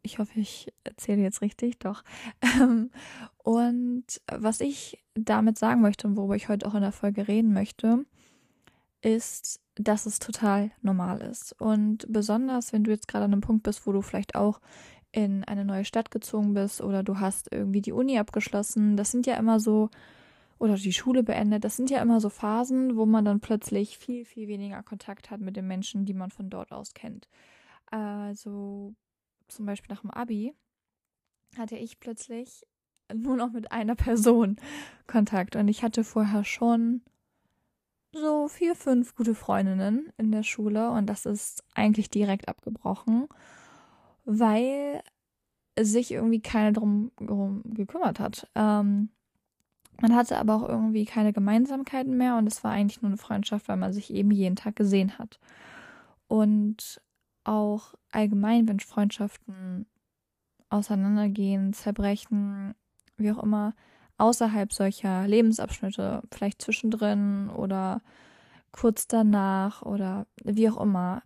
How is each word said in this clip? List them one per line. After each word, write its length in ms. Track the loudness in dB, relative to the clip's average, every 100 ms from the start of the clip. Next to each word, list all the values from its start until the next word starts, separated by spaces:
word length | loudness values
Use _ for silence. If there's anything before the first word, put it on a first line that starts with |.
Ich 140 | -10 -6
hoffe, 180 | -4 -4
ich 360 | -6 -8 -18 _
erzähle 380 | -18 -10 0 2
jetzt 200 | 2 0
richtig, 380 | -4 -2 -4 -4
doch. 240 | -8 -8 -14
<laughs> 60 | -16 -16 -2 2 6
Ähm, 320 | 6 6 0 -8 -20 -20 -20 _
und 840 | 0 2 2 0 -2 -4 -6 -14 -10
was 300 | -4 -2 0
ich 420 | -4 -6 -14 -18 _
damit 420 | -6 0 4 4 2
sagen 240 | 2 6
möchte 260 | 4 4 -2
und 80 |
worüber 200 | -2 0
ich 120 | -2 0
heute 180 | -2
auch 100 | -2
in 60 | 0
der 120 | -2
Folge 340 | -2 -4 -2 0
reden 240 | 2 4
möchte, 540 | 2 0 0 2 2 0 _ _ _ _ _ _ _ _ _
ist, 580 | 0 0 -2 -12 -12 -14 _
dass 300 | -4 0 0
es 140 | -2 -8
total 520 | -8 -2 0 2 -2 _
normal 380 | -2 0 -2 -4
ist. 400 | -8 -12 -16 -4
Und 460 | 0 2 2 -2 -2
besonders, 640 | -2 0 0 0 -2 -2
wenn 140 | 0
du 60 | 2
jetzt 180 | 0 -2
gerade 160 | -2
an 80 | 2
einem 80 | 2
Punkt 220 | 2 0
bist, 220 | 0 -4
wo 60 | -2
du 100 | -2
vielleicht 340 | -2 -8 -4
auch 260 | 0 0 -2 _ -20 -20 -20 _
in 320 | -2 0 -2
eine 220 | -4 -4
neue 180 | -2 -4
Stadt 260 | -2 -4 -2
gezogen 440 | -6 -4 0 2
bist 260 | 2 0 -4
oder 240 | -4 -2
du 160 | -2 -2
hast 320 | -2 -4 -8
irgendwie 300 | -4 0 0
die 100 | -2
Uni 260 | -2 0 0
abgeschlossen, 760 | 0 -4 -2 -4 -2 2 2
das 160 | 2 0
sind 140 | 0
ja 100 | 0
immer 240 | 0 2 4
so, 300 | 4 2 2 -4 -20 -20 -20 _ _ _
oder 180 | 0
die 180 | 0 0
Schule 300 | -2 2 2
beendet, 420 | 2 0 0 0
das 100 | -2
sind 140 | -4 -2
ja 120 | 2
immer 200 | 4 4
so 80 | 2
Phasen, 680 | -4 -4 -2 0 0 0
wo 100 | 2
man 200 | 4 4
dann 160 | 4 0
plötzlich 560 | 0 -4 -2 -4 -4 -8
viel, 260 | -10 -10
viel 240 | -10 -14 -10
weniger 360 | -8 -10 -12
Kontakt 480 | -14 -16 -14 -18 -14
hat 100 | -10
mit 160 | -10 -8
den 100 | -6
Menschen, 380 | -6 -6 -4
die 80 | -4
man 160 | -4 -10
von 200 | -10 -12
dort 220 | -12 -12
aus 220 | -14 -16
kennt. 340 | -16 -18 -18 _ _ _ _ _ _ _
Also 1040 | -8 -8 -8 -10 -10 -12 -12 -10 -12 -14 -18 _ _ _ _ _
zum 160 | -10
Beispiel 280 | -8 -8 -10
nach 80 | -12
dem 100 | -10
Abi 420 | -10 -6 -4 -6 -10 _ _ _ _ _ _ _ _ _ -14
hatte 180 | -12
ich 240 | -10 -14 -14
plötzlich 680 | -14 -14 -12 -14 -14 -20 _ _ _ _ _
nur 220 | -6 -2
noch 160 | 0 -2
mit 200 | -6 -8
einer 240 | -4 -2
Person 600 | 0 0 4 6 6 4 0 -8 -16 -16 -20 -2
Kontakt 480 | 0 2 0 -2
und 120 | 0 0
ich 160 | 2
hatte 200 | -2 -2
vorher 400 | -2 0 0 0
schon 580 | -2 0 2 4 2 0 _ _ _ _ _ _ _ _ _ _ _
so 360 | -4 -2 0 -2
vier, 280 | -2 -2
fünf 400 | 0 2 2 2
gute 200 | -2 0
Freundinnen 760 | 0 0 0 2 0 0 0 -4 -2
in 140 | 0
der 120 | 0
Schule 480 | -2 -2 -2 0 0
und 160 | 0 -2
das 180 | -2
ist 380 | -4 -6 -6 -12 _
eigentlich 360 | 2 4 4 2
direkt 380 | 0 0 0 -4
abgebrochen, 800 | -10 -10 -8 -6 -4 2 0 0 -10 -20 -20 -20 -20 _ _ _ _
weil 760 | -2 2 4 4 2 -2 -4 -8 -12 _ _ _ _ _ _ 0
sich 320 | 2 2 0
irgendwie 300 | -2 0 0
keiner 300 | 0 2 4
drum, 400 | 4 2 2 -2 _
drum 460 | -6 -2 -2 -4
gekümmert 540 | -8 -6 -6 -2 -2 -2
hat. 300 | -6 -8 -8
Ähm, 540 | 0 2 4 2 2 -2 _ _ _ _ _ _ _ _ 2
man 160 | 6
hatte 220 | 6 4 2
aber 180 | 2
auch 120 | 2 0
irgendwie 380 | 0 0 0
keine 280 | 0 2 2
Gemeinsamkeiten 840 | 4 4 4 4 0 -4 -4 0
mehr 220 | 2 2 4
und 100 | 2
es 160 | 0
war 80 | -2
eigentlich 300 | 2 0 0
nur 80 | -4
eine 80 | -4
Freundschaft, 500 | -4 -4 -2 -4 -2
weil 100 | -2
man 160 | -2
sich 200 | -4 -4
eben 180 | 2 4
jeden 240 | 4 2
Tag 200 | 0 -4
gesehen 420 | 0 2 4 2 -4
hat. 220 | -16 -18 _ -20 -20 -20 -20 -20 -20 _ _
Und 720 | 2 4 4 2 -4 -12 -18 _ _ _ _
auch 520 | -4 0 0 -2 -8 -20 _
allgemein, 560 | -2 2 2 4 4 4
wenn 120 | 0
Freundschaften 1080 | -2 0 0 0 -8 -8 -18 -14 -10 -10 -12 _ _ _ _ _ _ _ _
auseinandergehen, 1040 | -2 0 0 2 2 2 0 0 2 0
zerbrechen, 1040 | -2 -4 -2 0 -2 -2 -2 -2 -6 -10 -12 _ _ _ -2
wie 140 | -2
auch 100 | 0
immer, 340 | 0 0 0 -6 _ _ _ 2
außerhalb 540 | 4 4 2 0 -2
solcher 540 | 0 -2 0 -2 0 4
Lebensabschnitte, 960 | 6 6 4 -4 -6 -6 -4 -4 -6 -8
vielleicht 300 | -6 -6 -4
zwischendrin 880 | -6 -2 -2 0 0 2 0 -2 -6
oder 520 | -4 -2 -2 -2 -4 _ -20 -20 -20 _ -20 _
kurz 360 | 2 2 2 0
danach 760 | 4 6 6 4 2 0 -4
oder 440 | -6 -4 -2 -6 -8 -8
wie 260 | -2 4 4
auch 120 | 4
immer 420 | 0 2 0 -4